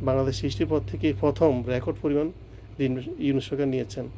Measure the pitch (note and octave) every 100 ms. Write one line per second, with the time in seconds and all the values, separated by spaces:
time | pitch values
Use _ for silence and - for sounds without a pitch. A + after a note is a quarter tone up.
0 | C3+ C3 C3+ C3 C#3+ - D#3 D3+ - -
1 | D#3 C#3 D3 C#3+ D#3+ B2+ A#2+ B2 B2 -
2 | D#3 C#3+ D#3 - - - - - C3+ B2+
3 | B2+ F4 D3 C3+ - C#3 C#3 C3 A#2 -
4 | B2